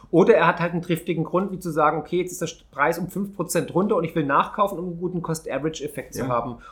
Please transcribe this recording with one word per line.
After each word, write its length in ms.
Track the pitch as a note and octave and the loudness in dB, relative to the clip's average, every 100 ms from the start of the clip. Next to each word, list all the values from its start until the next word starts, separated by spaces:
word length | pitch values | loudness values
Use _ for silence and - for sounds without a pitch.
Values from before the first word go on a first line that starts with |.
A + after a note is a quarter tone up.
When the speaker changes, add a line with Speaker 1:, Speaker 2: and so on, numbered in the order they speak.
| - | 2
Speaker 1:
Oder 240 | E3 G3+ | 6 8
er 120 | F#3+ E3 | 8 6
hat 100 | E3+ | 2
halt 120 | E3+ | 0
einen 100 | E3+ | -2
triftigen 400 | E3+ D#3+ - D#3+ | -2 -4 -2 -4
Grund, 280 | D3+ F3 G3 | 0 0 -2
wie 60 | F#3 | -4
zu 120 | F3 | -4
sagen, 280 | D3+ D3+ D#3+ | 2 2 2
„Okay, 200 | D3+ F3+ | -2 -2
jetzt 140 | F#3 | -2
ist 100 | - | -6
der 60 | E3+ - _ | -8 -8 _
Preis 280 | C3+ D3 F3 | 0 0 0
um 100 | F3 | -4
fünf 260 | F3+ G3+ | -6 -6
Prozent 380 | - E3+ E3+ C3+ | -6 -2 -2 0
runter 240 | D#3+ G3+ G3 | 0 2 0
und 80 | |
ich 100 | D#3+ | 0
will 120 | E3 C#3 | -2 2
nachkaufen, 520 | D3 G3 - G3+ E3 | 2 2 0 -2 -2
um 80 | F3+ | -8
einen 120 | E3+ | -6
guten 220 | F3+ F3 | -6 -4
Cost-Average-Effekt 920 | - D#3+ - C3+ D#3 D#3 D3 - - | -4 -6 -6 -4 -4 -6 -8 -10 -10
zu 80 | D#3 | -6
Speaker 2:
Ja. 60 | C#3 | -2
Speaker 1:
haben.“ 280 | A#2+ B2 A#2 - | -2 -2 -8 -16